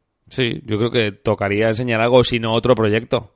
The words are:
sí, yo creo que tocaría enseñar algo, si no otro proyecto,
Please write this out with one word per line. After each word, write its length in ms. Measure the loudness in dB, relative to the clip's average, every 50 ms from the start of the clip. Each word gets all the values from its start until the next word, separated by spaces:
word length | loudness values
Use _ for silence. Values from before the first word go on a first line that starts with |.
| _ _ _ _ _ -12
sí, 320 | -6 -4 -4 -4 -4 -8 -8
yo 120 | -6 -4 -2
creo 120 | -2 -2
que 220 | 0 0 -2 -2 -4
tocaría 560 | -4 _ -2 -2 0 -2 -2 0 0 0 0
enseñar 320 | 0 -2 -4 -4 0 0
algo, 220 | 2 4 4 4 4
si 140 | 4 0 -4
no 140 | -2 -2 -2
otro 220 | 0 2 2 2
proyecto, 600 | 4 4 2 2 0 -2 -2 -4 -4 -4 -8 _